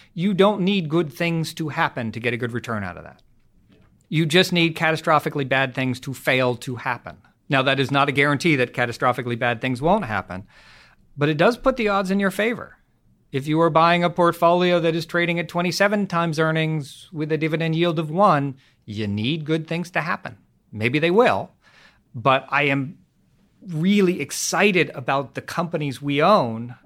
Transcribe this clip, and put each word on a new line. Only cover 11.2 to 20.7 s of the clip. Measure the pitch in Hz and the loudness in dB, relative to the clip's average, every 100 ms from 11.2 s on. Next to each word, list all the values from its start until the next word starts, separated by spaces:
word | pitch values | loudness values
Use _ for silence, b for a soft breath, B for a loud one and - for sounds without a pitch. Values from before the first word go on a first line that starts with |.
| 147 | 0
it | 156 | 4
does | 196 240 | 2 2
put | 269 262 | -2 0
the | 208 | 0
odds | 196 190 | 0 0
in | 196 | 0
your | 196 | 0
favor. | 190 220 190 - - _ _ _ _ _ | 0 -2 -2 -10 -20 _ _ _ _ _
If | 135 147 | -6 0
you | 156 | 2
are | 170 | 4
buying | 156 170 175 | 6 6 4
a | 175 | 2
portfolio | 175 170 165 170 175 180 175 | 2 2 4 4 4 4 4
that | 165 165 | 2 0
is | 160 | -2
trading | 170 170 170 | -2 0 -2
at | 170 | -4
twenty-seven | 175 180 170 202 208 196 | -2 -2 2 2 0 -2
times | 170 170 156 | -2 -2 0
earnings | 160 160 160 156 135 - - | 0 0 0 -2 -6 -14 -14
with | 156 151 | -8 -4
a | 156 | -2
dividend | 156 165 165 160 | 0 -2 0 0
yield | 175 165 | 0 0
of | 156 | -2
one, | 170 208 139 139 135 b b - | 2 4 4 0 -6 b b -12
you | 104 104 | -6 -4
need | 104 117 165 147 | -2 -2 -4 -2
good | 160 156 | -4 -4
things | 170 170 | -6 -4
to | 175 | -4
happen. | 156 196 - 107 _ _ _ | -4 -6 -8 -16 _ _ _